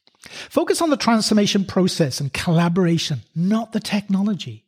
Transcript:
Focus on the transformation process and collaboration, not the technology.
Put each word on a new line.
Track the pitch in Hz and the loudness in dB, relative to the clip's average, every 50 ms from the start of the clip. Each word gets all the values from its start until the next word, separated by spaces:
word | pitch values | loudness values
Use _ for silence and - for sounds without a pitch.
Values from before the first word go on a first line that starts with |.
| _ _ _ _ - - - - - - | _ _ _ _ -20 -18 -16 -16 -16 -4
Focus | - - 339 - 392 - | -2 -2 0 0 0 0
on | 339 320 | 2 0
the | 285 | 0
transformation | 208 - 226 233 220 208 - 214 214 208 196 - 208 190 | 2 2 2 2 2 2 2 2 4 4 2 2 0 -2
process | - - 202 180 185 - - 165 135 120 - | 0 0 2 2 2 2 0 0 0 0 -4
and | 147 135 - | -6 -6 -6
collaboration, | - - - 170 160 170 170 170 190 185 170 170 160 - - 151 117 - _ _ | -4 -2 0 2 2 2 2 2 2 2 2 2 0 0 -2 -4 -6 -6 _ _
not | 160 170 190 214 220 226 - - | -2 0 0 0 0 -2 -2 -6
the | 214 | -6
technology. | - - 202 208 202 - 190 190 196 214 214 165 - 131 110 107 - | -4 -2 -4 -4 -2 -2 0 0 0 0 -2 -4 -6 -10 -12 -14 -18